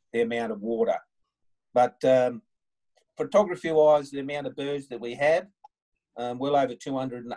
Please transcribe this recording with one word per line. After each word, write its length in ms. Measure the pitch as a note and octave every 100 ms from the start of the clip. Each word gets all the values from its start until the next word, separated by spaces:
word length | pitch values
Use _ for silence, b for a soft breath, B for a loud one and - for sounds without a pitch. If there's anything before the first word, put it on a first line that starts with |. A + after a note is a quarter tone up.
| _
the 80 | A#2
amount 300 | A2+ A#2 A2+
of 100 | G#2
water. 360 | A2 A2+ G2+ E2+ - _ _ _ _ _ _
But, 300 | B2 B2 -
um, 380 | C3 C3 B2 A#2 - _ _ _ _ _ _ -
photography-wise, 960 | D#3+ G3+ G3 F3 E3 D#3 D3+ D3 C#3
the 80 | C#3
amount 280 | C3+ D3 C3+
of 80 | A2+
birds 320 | C#3 C#3+ C3+
that 100 | A#2
we 140 | A#2+
have, 340 | B2 C#3+ E3+ G3+ _ - _ _ _ _ -
um, 220 | A#2+ B2
well 180 | C#3 C#3+
over 180 | C3 A#2+
two 220 | - C3+
hundred 260 | C3 B2
and 120 | A#2+